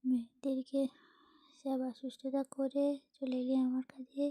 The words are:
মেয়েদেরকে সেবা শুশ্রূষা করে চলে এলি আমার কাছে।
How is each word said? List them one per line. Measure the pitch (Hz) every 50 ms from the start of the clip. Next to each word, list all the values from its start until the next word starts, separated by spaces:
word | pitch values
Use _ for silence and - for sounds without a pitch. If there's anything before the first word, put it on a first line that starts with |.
| -
মেয়েদেরকে | 254 254 240 233 233 _ _ - 277 269 262 254 - - 277 277 254 _ - _ _ _ _ _ _ _ _ _ _ _
সেবা | - - 269 269 254 262 254 233
শুশ্রূষা | - - 262 - - - 269 262 277 269 _ -
করে | - 269 262 - 285 285 285 285 269 _ _ _
চলে | _ 269 254 254 254
এলি | 254 254 262 262 254
আমার | 254 254 262 254 -
কাছে। | - 269 254 _ _ 277 285 285